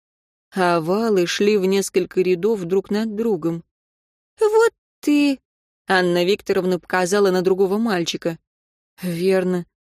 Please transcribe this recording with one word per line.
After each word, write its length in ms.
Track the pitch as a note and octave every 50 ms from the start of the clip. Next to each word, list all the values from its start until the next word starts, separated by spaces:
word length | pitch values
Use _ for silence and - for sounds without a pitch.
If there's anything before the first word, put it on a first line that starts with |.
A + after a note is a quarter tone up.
| _ _ _ _ _ _ _ _ _ _ -
Овалы 720 | F#3+ F#3 F3 F3 E3+ D#3 D#3+ F#3 G#3 A3+ A#3 G#3+ F#3+ F3
шли 320 | E3+ - - G#3 G#3 G#3+ G#3
в 80 | F#3
несколько 560 | F#3+ F#3+ G3 F#3+ - - G3 F#3 - - F#3 F#3
рядов 400 | F3+ F#3 F3 E3+ G#3+ A#3 G#3 F3+
друг 280 | E3 F#3 G3 F#3+ -
над 240 | G3+ G#3 A3 A3+ G#3
другом. 480 | G3+ A3+ A#3 G#3 E3 D3+ E3 E3 E3+ - _ _ _ _ _ _ _ _ _ _ _ _ _ _ _
«Вот 300 | A4 G#4 G#4 A4 A4+ A#4 - _ _ _ _ _
ты!» 400 | - - D4 D4 C#4+ C#4+ C#4 B3+ _ _ _ _ _ _ _ _ _
Анна 380 | - F#3+ F#3 F3+ F3+ F3 F3 F3
Викторовна 540 | F3+ G#3 G#3+ - - G3+ G3 F3+ F#3 G3+ G#3
показала 520 | - - - F#3 F#3 F3 F#3+ G#3 G3+ F#3+
на 120 | F3+ F#3 F3
другого 340 | F#3 F#3+ F3+ G3+ F#3 F#3+
мальчика. 640 | G#3+ A#3 A#3 G3+ F3 E3+ - - D#3+ - F3 E3 D#3+ _ _ _ _ _ _ _ _ _ _ _ - -
«Верно», 640 | F3+ E3+ E3 F3+ F#3+ F#3+ F#3+ F3+ F#3 F3+ F3+ F3 - _ _ _